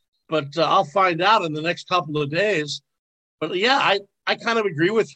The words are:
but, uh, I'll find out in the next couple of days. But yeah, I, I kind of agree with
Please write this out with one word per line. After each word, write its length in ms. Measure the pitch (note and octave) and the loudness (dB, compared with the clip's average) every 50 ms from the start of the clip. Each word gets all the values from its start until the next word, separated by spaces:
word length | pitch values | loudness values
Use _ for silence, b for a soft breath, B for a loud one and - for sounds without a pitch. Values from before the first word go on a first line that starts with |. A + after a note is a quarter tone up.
| _ _ _ _ _ - | _ _ _ _ _ -4
but, 280 | E3 D#3 C#3+ C#3+ D3 E3 | -4 -4 -4 -4 -2 -2
uh, 60 | D#3 | 0
I'll 200 | C#3+ E3 G3 F#3+ | 2 2 2 2
find 380 | - - G3 F#3+ F#3 E3+ D#3+ F3+ | 2 0 2 2 2 2 2 2
out 220 | G3+ A3+ G#3+ F3+ | 2 2 2 2
in 80 | D#3+ D3 | -2 -4
the 100 | D3+ D#3 | -4 -4
next 260 | E3+ F3 - - - | -4 -4 -6 -6 -4
couple 320 | F#3 F3+ E3+ D#3+ D3 D3+ | -2 -2 -2 -2 -4 -4
of 100 | D3 C#3+ | -4 -2
days. 520 | D3 E3+ G3+ G#3+ G3 D#3 D3+ C#3+ C#3+ - - _ _ _ _ _ _ _ _ _ _ _ | -2 0 0 0 0 -2 -2 -4 -8 -12 -14 _ _ _ _ _ _ _ _ _ _ _
But 180 | D#3 D#3 - | -8 -6 -2
yeah, 220 | F3+ G3+ B3 C4+ C#4 | 0 2 2 2 2
I, 200 | - E3+ G3 G3 G3 - _ _ _ F#3 | 2 0 0 0 -2 -8 _ _ _ -6
I 60 | G3+ | -6
kind 240 | - - A#3 A#3 A3+ | -4 -2 -2 -2 0
of 40 | G#3+ | 0
agree 260 | G3 D#3+ C#3+ E3 F#3+ | -2 0 0 0 2
with 220 | A3 A3+ F#3+ - - | 2 2 0 0 -4